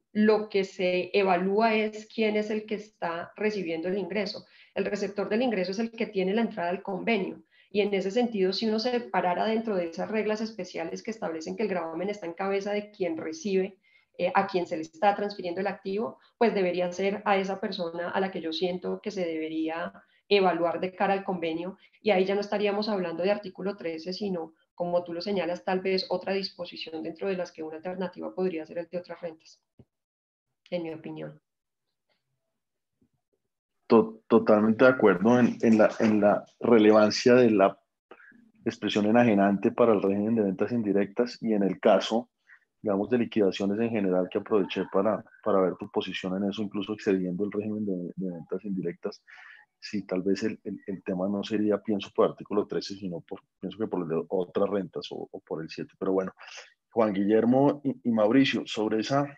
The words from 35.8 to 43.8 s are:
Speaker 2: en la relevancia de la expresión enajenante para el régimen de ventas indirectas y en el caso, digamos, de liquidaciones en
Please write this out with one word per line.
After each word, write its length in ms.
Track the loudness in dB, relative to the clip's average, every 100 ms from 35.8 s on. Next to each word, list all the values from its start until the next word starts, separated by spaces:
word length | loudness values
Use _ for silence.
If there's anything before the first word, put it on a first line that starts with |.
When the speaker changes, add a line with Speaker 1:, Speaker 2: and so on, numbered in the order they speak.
| 6 4
Speaker 2:
en 220 | 2 4
la 200 | 4 2 -2 -4
relevancia 760 | 4 6 8 8 6 4 6
de 160 | 8 8
la 280 | 8 6 4 _ _ _ -20 -20 -20 _ _
expresión 400 | -8 -4 -2 2
enajenante 680 | 4 6 6 6 6 4 0
para 200 | 4 4
el 80 | 4
régimen 360 | 2 0 0 2
de 60 |
ventas 300 | 0 0 -2
indirectas 640 | -2 0 2 0 -2 -4 -2
y 100 | -2
en 120 | 2
el 140 | 0 2
caso, 520 | 4 4 4 -2 -4 _ _ -20 _ _
digamos, 300 | -2 -2 0
de 80 | 0
liquidaciones 600 | 0 2 0 0 -2
en 120 | -2